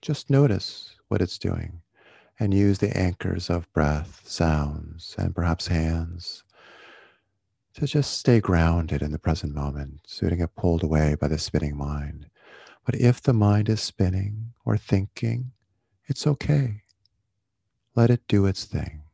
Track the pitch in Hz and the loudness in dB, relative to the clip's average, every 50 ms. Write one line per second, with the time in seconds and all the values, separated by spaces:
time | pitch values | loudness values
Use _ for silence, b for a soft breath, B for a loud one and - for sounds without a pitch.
0 | - - 151 - - _ 139 135 143 135 101 98 - - - - - - - _ | -4 -6 -6 -6 0 _ 4 4 6 4 4 0 -2 -8 -14 -16 -20 -20 -20 _
1 | _ _ 101 101 98 92 - - - 98 90 85 82 82 82 85 _ _ b b | _ _ 0 0 0 -2 -4 -6 -4 -4 -4 -4 -8 -10 -12 -16 _ _ b b
2 | b b b b b b b _ 110 101 98 98 101 101 98 - - 104 104 98 | b b b b b b b _ -2 2 2 4 4 4 4 2 0 -2 0 0
3 | 92 90 87 _ - 92 90 90 87 - 85 87 82 _ _ 76 76 73 76 76 | 0 0 -2 _ -4 -4 -4 -4 -2 -2 -4 -4 -4 _ _ 0 2 2 0 -2
4 | 85 - - - _ - - - 85 80 78 76 73 73 73 76 78 78 78 82 | -4 -8 -14 -20 _ -14 -4 0 2 2 2 2 0 -2 -4 -8 -10 -12 -16 -18
5 | - - - - 92 90 82 - 85 85 82 - - - 90 82 80 80 82 82 | -18 -14 -8 -4 -4 -4 -2 -2 -2 -2 -2 -2 -2 -2 -2 0 0 0 -2 -2
6 | 82 82 87 85 85 - - - _ B B B B B B B B B B B | -4 -6 -10 -12 -14 -14 -16 -16 _ B B B B B B B B B B B
7 | B B B B B B B _ _ _ _ _ _ _ _ - 147 139 - 151 | B B B B B B B _ _ _ _ _ _ _ _ -8 -6 -2 0 0
8 | 135 - - - - - 123 113 - - 92 82 82 82 85 85 82 80 76 71 | -2 0 -4 -2 4 6 6 6 6 4 4 4 4 4 4 2 0 -2 -2 -4
9 | - 73 76 78 _ 85 78 73 - 76 73 73 71 71 69 71 71 69 71 76 | -2 -4 -6 -4 _ -2 -2 -2 -2 -6 -6 -4 -4 -4 -4 -6 -10 -10 -12 -18
10 | _ - - - - 85 87 87 85 82 _ - - 90 85 80 78 76 78 76 | _ -20 -10 -4 -2 0 0 0 -2 -4 _ -2 0 2 2 2 0 2 2 4
11 | 78 76 76 73 - 73 78 78 - - - 78 73 73 71 71 71 71 73 73 | 4 4 2 2 0 -2 -2 -2 -4 -2 -2 -2 -2 -2 -4 -4 -4 -4 -4 -4
12 | 73 71 73 - - - B B B B B B B B B B _ - 117 - | -6 -8 -10 -12 -16 -20 B B B B B B B B B B _ -6 -2 4
13 | - 120 120 - - - 123 110 104 104 104 104 104 104 110 110 - - - - | 4 4 4 4 2 2 4 4 4 4 4 4 2 0 -2 -2 -4 -8 -2 0
14 | 98 90 92 95 95 101 104 110 113 117 - _ _ 120 110 107 - - - 98 | 0 0 2 0 -2 -4 -6 -8 -10 -12 -14 _ _ -2 -2 -2 0 0 0 0
15 | 98 101 _ - - 113 113 120 127 127 _ _ _ _ _ _ _ _ _ _ | 0 -4 _ -6 -4 -4 -4 -4 -6 -10 _ _ _ _ _ _ _ _ _ _
16 | _ - 143 - - 151 143 - - - 147 143 139 120 104 104 _ _ _ _ | _ -8 -8 -2 0 -2 -2 -2 0 0 0 2 0 -2 -6 -10 _ _ _ _
17 | _ _ _ _ _ _ _ _ _ _ _ _ _ _ _ _ _ _ _ 120 | _ _ _ _ _ _ _ _ _ _ _ _ _ _ _ _ _ _ _ 2
18 | 117 117 120 117 _ _ - 101 98 98 95 - - - - - 73 - - - | 4 4 4 2 _ _ 2 4 4 4 0 -2 -8 -8 -6 -6 -6 -6 -10 -14
19 | - - | -20 -20